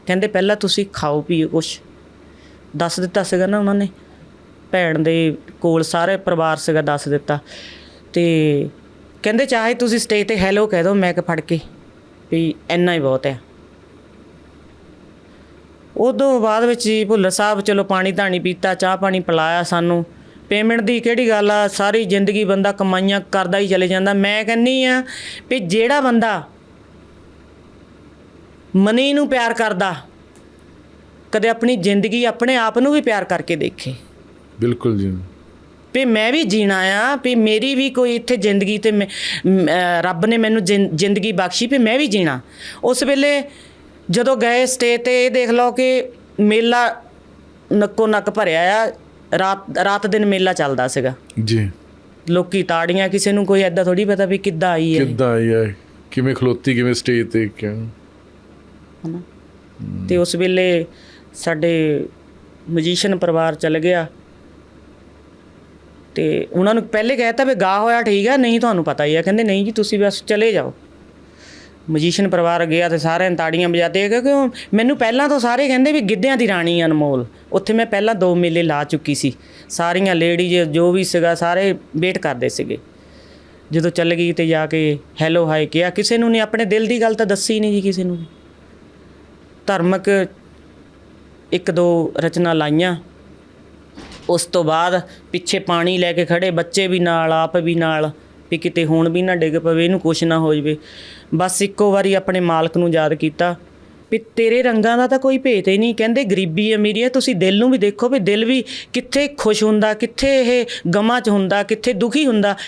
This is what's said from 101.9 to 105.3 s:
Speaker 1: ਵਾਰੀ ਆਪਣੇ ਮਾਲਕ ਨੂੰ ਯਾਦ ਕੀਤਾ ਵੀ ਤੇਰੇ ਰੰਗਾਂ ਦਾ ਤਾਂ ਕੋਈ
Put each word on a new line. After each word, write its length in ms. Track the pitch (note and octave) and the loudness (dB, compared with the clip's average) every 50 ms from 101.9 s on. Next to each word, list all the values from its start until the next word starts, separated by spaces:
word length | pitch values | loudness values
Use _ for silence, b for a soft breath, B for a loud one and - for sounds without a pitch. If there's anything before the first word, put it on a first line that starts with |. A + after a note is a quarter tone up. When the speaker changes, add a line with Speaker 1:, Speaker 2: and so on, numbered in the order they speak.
Speaker 1:
ਵਾਰੀ 220 | G3 G3 F#3+ G3 F#3+ | 2 2 2 2 0
ਆਪਣੇ 260 | F#3+ F#3+ G3 F#3 F#3 | 0 0 -2 -2 0
ਮਾਲਕ 360 | F3+ E3+ E3 D#3+ E3 E3 - | 0 0 0 0 0 0 0
ਨੂੰ 140 | F3 F3 E3+ | 0 0 2
ਯਾਦ 240 | D#3+ D#3+ D#3 D3 D#3 | 2 2 2 0 0
ਕੀਤਾ 420 | D3+ D#3+ D#3 D3+ - E3+ F3 E3+ - - - - - - - - - - - | -2 -4 -4 -2 -2 -2 -2 -2 -6 -12 -20 -20 -20 -20 -20 -20 -20 -8 -6
ਵੀ 80 | A3 A3+ | -6 -6
ਤੇਰੇ 440 | A3+ - - A#3 A3+ A3 A#3 B3 | -6 -6 -2 0 2 2 2 2
ਰੰਗਾਂ 360 | B3 B3 A3+ G#3+ G#3 A3+ A#3 A#3+ | 2 2 2 2 2 2 2 2
ਦਾ 80 | B3+ | 2
ਤਾਂ 120 | B3+ C4+ C4 | 2 2 2
ਕੋਈ 200 | C4 C4+ | 2 2